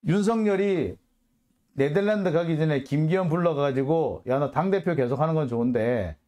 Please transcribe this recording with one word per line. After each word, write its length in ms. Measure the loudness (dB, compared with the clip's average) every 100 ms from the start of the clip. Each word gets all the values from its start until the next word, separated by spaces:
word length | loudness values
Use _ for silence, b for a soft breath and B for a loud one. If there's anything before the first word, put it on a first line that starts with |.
| 0
윤석열이 920 | 0 2 2 2 2 2 0 -2 -6 _ _ _ _ _ _ _
네덜란드 580 | -2 0 2 0 0 0
가기 260 | 0 0 0
전에 260 | 0 -2
김기현 460 | -2 -2 0 0 0
불러가지고 920 | 0 0 0 0 0 0 0 0 -4 -2
"야, 120 | 0
너 120 | 0
당대표 440 | 0 0 0 0 -2
계속하는 400 | -2 0 0 0
건 120 | -2
좋은데 680 | -2 0 0 0 0 -4 -8